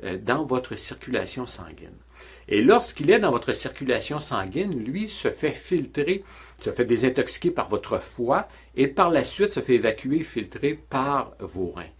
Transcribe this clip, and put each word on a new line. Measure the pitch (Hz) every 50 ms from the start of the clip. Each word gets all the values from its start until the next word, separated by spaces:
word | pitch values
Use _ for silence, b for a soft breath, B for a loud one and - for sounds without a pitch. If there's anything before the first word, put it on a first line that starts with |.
| -
euh, | 95 92 92
dans | 107 107 127 151 156
votre | 135 127 127 127 - 110
circulation | - - - - - - - 123 107 92 92 - 127 123
sanguine. | 120 - - 90 80 80 - 78 85 87 - - _ B B B B B B B -
Et | - 101
lorsqu'il | 113 - 220 240 - - - - 147 147
est | 208 226
dans | 208 160
votre | 123 117 - - 110
circulation | - - 131 - - 143 127 120 110 - - 147 151
sanguine, | 147 - 123 104 95 95 95 151 196 208 170
lui | 123 107 120 143 196 220 208
se | - - - 120
fait | - - - 147 -
filtrer, | - - - 180 165 139 - - 147 147 151 190 196 - B B B B B B B
se | - 107
fait | - - 123
désintoxiquer | 110 120 107 120 131 127 - 120 - - - - 175 170
par | - - -
votre | 107 104 - - - 175
foie | - - - - 120 120 143 190 226 B B B B B B
et | - 135 143
par | - - 180 170
la | 165 139 127
suite | - - - 202 202 -
se | 143
fait | - - 123
évacuer, | 117 104 113 110 - - 131 143 160 151
filtrer | - - 117 104 - - 110 - 143 156
par | 151 - - - 131 135 143 143 135 117 - - -
vos | 101 87 - 92 92 85
reins. | - 90 85 80 - B